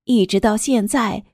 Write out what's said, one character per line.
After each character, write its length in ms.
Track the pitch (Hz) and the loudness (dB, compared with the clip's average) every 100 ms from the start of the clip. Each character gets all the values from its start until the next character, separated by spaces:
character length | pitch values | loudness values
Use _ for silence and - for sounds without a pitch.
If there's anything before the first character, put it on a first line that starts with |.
一 220 | - 240 185 | 0 2 2
直 140 | 196 | 2
到 160 | 220 214 | 0 0
现 320 | - 247 208 | 0 0 0
在， 360 | 285 220 190 - | -2 -2 -4 -10